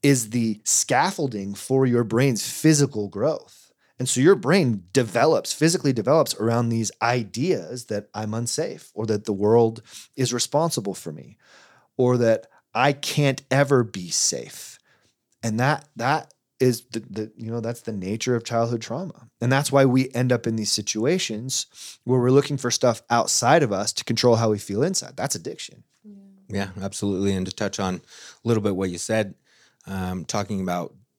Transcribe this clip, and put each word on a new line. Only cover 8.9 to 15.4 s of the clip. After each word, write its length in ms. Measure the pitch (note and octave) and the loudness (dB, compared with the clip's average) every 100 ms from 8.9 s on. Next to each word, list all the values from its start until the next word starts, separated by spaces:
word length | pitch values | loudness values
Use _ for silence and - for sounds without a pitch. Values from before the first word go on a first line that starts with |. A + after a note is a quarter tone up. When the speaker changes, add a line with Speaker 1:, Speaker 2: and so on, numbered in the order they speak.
Speaker 1:
or 120 | - G#2+ | -8 -2
that 180 | G#2 | -2
the 80 | G#2 | -2
world 500 | G2 G#2 A#2 A2+ A2+ - - - | 0 4 6 4 0 -16 -20 -18
is 180 | - B2+ | -4 -2
responsible 600 | A#2+ - D3 E3 - G2+ | -2 -2 0 0 -2 -6
for 160 | F2+ - | -8 -12
me, 280 | D2+ - - _ - _ _ _ - | -14 -18 -20 _ -20 _ _ _ 0
or 200 | B2 B2 | 2 4
that 280 | A#2 A2 - _ _ | 4 2 -2 _ _
I 180 | - C3+ | 0 2
can't 500 | C#3+ - - C#3+ C3 _ | 2 -4 0 0 0 _
ever 320 | C3 C#3 C3+ | 2 4 4
be 280 | A2+ G2 F2 | 2 -6 -6
safe. 680 | - - C2 A#1+ - - - _ _ _ _ _ _ | -2 -2 -4 -10 -16 -18 -20 _ _ _ _ _ _